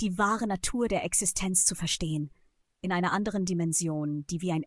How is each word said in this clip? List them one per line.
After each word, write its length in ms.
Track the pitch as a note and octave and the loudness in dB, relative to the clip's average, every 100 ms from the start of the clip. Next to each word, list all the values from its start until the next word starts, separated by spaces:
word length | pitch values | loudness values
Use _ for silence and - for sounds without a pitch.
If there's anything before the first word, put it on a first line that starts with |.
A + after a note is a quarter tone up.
die 160 | G#3+ F3+ | -2 2
wahre 300 | G3+ G#3+ A3+ | 2 2 0
Natur 400 | F#3 - A#3+ A3+ | 0 -2 0 0
der 160 | G3 | 0
Existenz 600 | F3+ - F#3+ - F#3+ F#3 | 0 0 0 0 0 2
zu 100 | - | 2
verstehen." 560 | F3 E3 - D#3+ D3+ D3 - _ _ _ - | 0 -2 -2 0 -2 -4 -10 _ _ _ -10
In 100 | F#3 | -2
einer 220 | F3 F3+ | 0 2
anderen 320 | G3 G#3 G3 | 2 0 0
Dimension, 800 | F#3 F3 E3 D#3 E3 D3+ D3 D3 D3 | 0 0 0 0 0 -2 -2 -4 -4
die 140 | E3+ | -4
wie 100 | F3+ | 0
ein 120 | D#3+ | -2